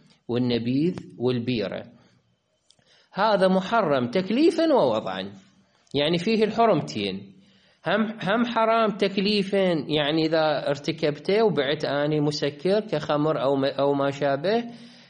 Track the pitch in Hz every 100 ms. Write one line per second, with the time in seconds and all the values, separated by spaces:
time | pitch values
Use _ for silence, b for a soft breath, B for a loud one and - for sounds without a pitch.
0 | B B - 120 123 117 117 135 170 -
1 | - - 123 123 117 117 95 - - b
2 | b b _ _ _ _ _ _ b b
3 | b - 220 196 190 190 190 233 165 135
4 | 120 190 190 233 330 - 330 247 139 110
5 | - 95 98 - - _ b b b 139
6 | 147 170 220 220 214 233 233 156 - 110
7 | 98 98 - - b b b b 156 208
8 | 214 - 170 226 240 233 220 226 220 202
9 | 196 196 196 208 196 196 185 160 120 151
10 | 143 160 156 160 156 135 135 143 - 156
11 | 151 143 - 208 220 143 135 156 139 143
12 | 147 151 147 151 143 147 180 214 214 151
13 | 151 147 156 143 131 139 139 135 139 143
14 | 139 139 143 139 175 226 233 B B B